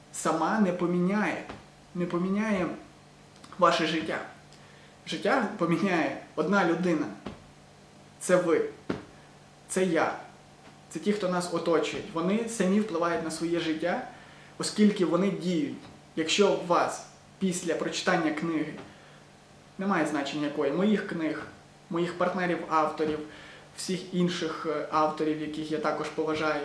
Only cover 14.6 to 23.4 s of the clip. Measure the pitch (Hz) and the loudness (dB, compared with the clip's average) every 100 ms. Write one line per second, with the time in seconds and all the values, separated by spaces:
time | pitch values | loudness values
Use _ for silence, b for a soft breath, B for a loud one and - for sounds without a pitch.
14.6 | 175 - 208 - 160 170 196 165 175 165 | -4 4 4 6 2 2 2 0 -2 0
15.6 | 135 127 - - - 160 156 - 196 165 | -2 -6 -14 -20 -10 -4 0 4 4 4
16.6 | 170 160 127 - - - - - 190 170 | 2 2 2 -4 -12 -20 -18 -2 -2 0
17.6 | 170 151 170 - - 175 156 - 170 156 | -2 -2 -2 0 2 2 2 0 -2 -2
18.6 | 156 - B B B B B - - - | -4 -8 B B B B B -20 -20 -20
19.6 | - - 196 180 147 147 139 151 143 151 | -20 -6 0 2 2 0 -2 -2 -2 0
20.6 | 139 165 214 208 - 170 156 147 - - | 0 2 2 2 0 -4 -2 -4 -10 -16
21.6 | - - - 170 170 - 175 185 180 165 | -20 -20 -6 -2 -2 0 -2 0 -2 -2
22.6 | - 160 151 - 151 151 - B | 0 2 2 0 -2 -2 -8 B